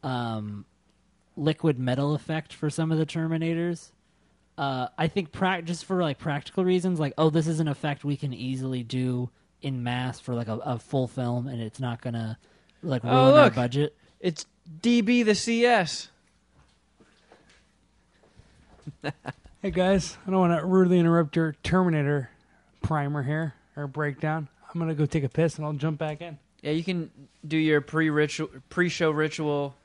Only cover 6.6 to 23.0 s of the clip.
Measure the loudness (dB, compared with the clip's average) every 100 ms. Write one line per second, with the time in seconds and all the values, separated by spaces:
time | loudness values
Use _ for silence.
6.6 | 2 2 2 0 -2 2 2 4 0 0
7.6 | -2 -2 -4 -4 -4 -4 -4 -6 -6 -4
8.6 | -4 -6 -4 -2 -2 -2 -4 _ _ _
9.6 | -6 -4 -4 -2 -4 -6 -6 -6 -4 -6
10.6 | -4 -6 -2 -2 -2 -4 -4 -4 -4 -8
11.6 | -10 -6 -6 -6 -6 -6 -6 -10 _ _
12.6 | _ _ -4 -4 2 6 8 10 8 4
13.6 | 0 0 -2 _ _ _ -6 -6 -14 _
14.6 | -20 -4 2 2 4 4 4 2 2 2
15.6 | 4 4 2 -4 -12 _ _ _ _ _
16.6 | _ _ _ _ _ _ _ -20 _ _
17.6 | _ _ _ _ _ _ _ _ -20 _
18.6 | _ -20 -18 -12 -12 -10 -14 -16 -20 -8
19.6 | -6 0 2 2 0 -10 -2 2 2 2
20.6 | 2 4 6 6 6 4 4 0 0 -2
21.6 | 0 2 4 2 2 0 -2 _ _ _
22.6 | _ _ -2 0